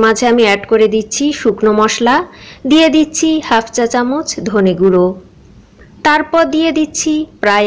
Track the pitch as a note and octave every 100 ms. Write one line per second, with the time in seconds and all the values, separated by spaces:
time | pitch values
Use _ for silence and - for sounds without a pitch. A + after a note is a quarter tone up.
0 | A3 A3 A#3+ A#3+ A3 G3+ - A3 G#3+ A3
1 | G#3+ - D4 D4 A#3 G3 G#3+ G#3+ G#3+ -
2 | A#3+ C#4+ F4+ - - - C4 D#4 D#4+ D#4
3 | D#4 - D#4+ D#4 - A3+ A3+ - A#3 B3
4 | A#3+ C#4+ D#4 - F3+ G#3 F#3+ F3 F#3+ F3+
5 | F3+ F#3+ - - - - - _ - -
6 | D4+ D4+ D#4 E4 E4 D4+ E4 D#4 D4+ -
7 | D#4 D4+ D#4 - G#3 G3+